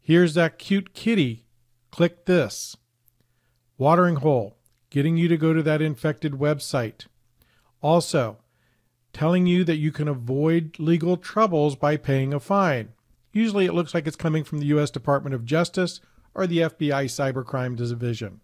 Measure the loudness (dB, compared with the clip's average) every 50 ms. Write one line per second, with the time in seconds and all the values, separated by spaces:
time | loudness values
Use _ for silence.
0 | _ 4 4 6 6 4 4 0 0 0 -2 _ -4 -2 -2 -2 -2 -6 _ -6
1 | -2 0 2 2 0 0 -2 -8 _ _ _ _ _ _ _ _ _ _ -2 0
2 | 0 0 0 _ _ 2 2 2 2 0 -6 -12 -14 -14 -16 _ _ _ _ _
3 | _ _ _ _ _ _ _ _ _ _ _ _ _ _ _ 0 2 4 4 6
4 | 4 2 2 2 2 2 2 2 0 -4 -10 _ _ _ _ _ _ _ -2 0
5 | 0 2 2 2 2 2 2 2 2 2 2 2 2 0 0 0 0 -2 -4 -2
6 | -4 -4 -4 -2 -6 -6 -4 -2 0 0 0 -2 -4 -4 -4 -4 -4 -4 -8 _
7 | -20 _ _ _ _ _ _ _ _ _ _ _ _ _ _ _ 0 2 2 2
8 | 2 2 0 0 0 0 -6 -12 _ _ _ _ _ _ _ _ _ _ _ _
9 | _ _ _ -4 0 0 2 2 2 4 2 2 2 0 0 0 -2 -4 -2 -2
10 | -4 -4 -4 -6 -6 -4 -2 0 2 2 2 2 0 -4 -8 -6 0 0 0 2
11 | 2 0 -2 -2 -4 -6 0 0 0 2 2 2 0 0 0 0 0 0 0 0
12 | 0 -2 0 0 0 -2 -4 -6 -4 0 0 2 2 2 0 -2 -4 -8 -14 _
13 | _ _ _ _ _ _ _ 0 0 0 2 0 0 2 0 -2 -2 -2 -4 -4
14 | -4 -4 -8 -4 -4 -2 -2 -2 -4 -4 -6 -4 0 0 2 2 2 0 -4 -6
15 | -2 0 0 0 0 -4 -6 -6 -4 -2 0 0 0 0 0 -2 -2 -2 -4 -10
16 | _ _ _ _ _ _ _ -4 -2 0 2 0 0 0 -2 _ -2 0 0 0
17 | -2 -2 -2 -2 -2 -2 -2 -4 -6 -6 -4 -4 -4 -4 -4 -4 -4 -4 -4 -4
18 | -4 -4 -4 -6 -8 -12 -12 -16